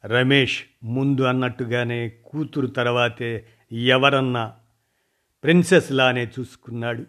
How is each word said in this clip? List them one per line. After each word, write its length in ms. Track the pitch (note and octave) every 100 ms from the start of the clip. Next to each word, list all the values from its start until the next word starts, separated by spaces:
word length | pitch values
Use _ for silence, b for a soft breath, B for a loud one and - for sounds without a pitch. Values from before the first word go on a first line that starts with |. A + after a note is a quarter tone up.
| G#2+
రమేష్ 580 | A#2+ B2+ C#3 B2+ - - _
ముందు 380 | A2+ B2+ C3+ C3+
అన్నట్టుగానే 840 | C3 B2+ B2 A#2+ A#2+ A#2+ A#2+ A#2+ A#2
కూతురు 580 | - - D3 D3+ D3+ C3
తర్వాతే 800 | C3 A#2+ A#2+ A#2+ A#2 A#2 A2+ b b b
ఎవరన్నా 800 | A#2 B2 C3 C#3 C#3 C3 B2 A2 - _ _ _ _ _ _ _ _
ప్రిన్సెస్లానే 800 | C#3 F3 E3+ F3+ - C3+ B2+ B2
చూసుకున్నాడు. 800 | A#2+ - A#2+ - - A#2 A#2 A#2